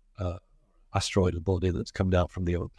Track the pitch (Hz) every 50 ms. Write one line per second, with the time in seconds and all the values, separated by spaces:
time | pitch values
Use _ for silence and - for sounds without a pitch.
0 | _ _ _ - 95 90 87 - - _ _ _ _ _ _ _ _ _ - 98
1 | - - - 101 92 90 87 87 82 95 95 85 87 92 85 - - - - -
2 | 98 92 92 90 87 - - 92 92 85 87 85 - - -